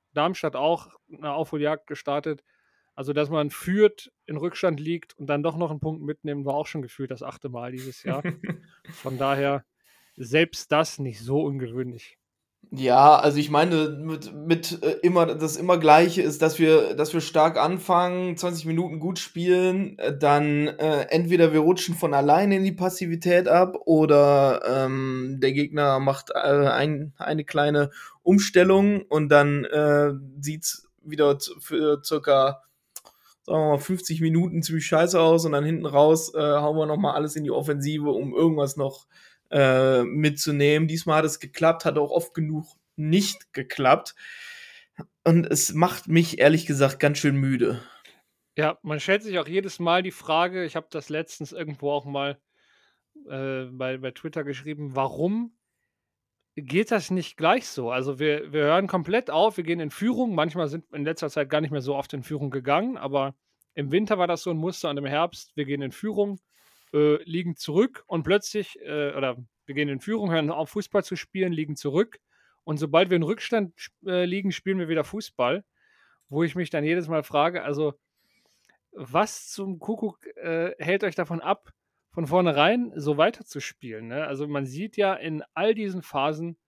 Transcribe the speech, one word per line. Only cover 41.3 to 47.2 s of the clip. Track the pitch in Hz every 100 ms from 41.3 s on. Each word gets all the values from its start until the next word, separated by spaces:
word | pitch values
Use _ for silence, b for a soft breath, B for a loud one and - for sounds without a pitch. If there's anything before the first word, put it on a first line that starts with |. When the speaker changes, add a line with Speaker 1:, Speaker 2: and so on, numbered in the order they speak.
| -
Speaker 2:
geklappt, | 135 - 160 165 160
hat | 151
auch | 143
oft | 170 170
genug | - 156 156 156 _ _ -
nicht | 156 180 196 - -
geklappt. | - 139 - 131 151 - B B B B B B B B - - _
Und | 165 165 -
es | - -
macht | 156 175 - -
mich | 165 165 -
ehrlich | 143 160 165
gesagt | 139 139 139
ganz | 143
schön | 147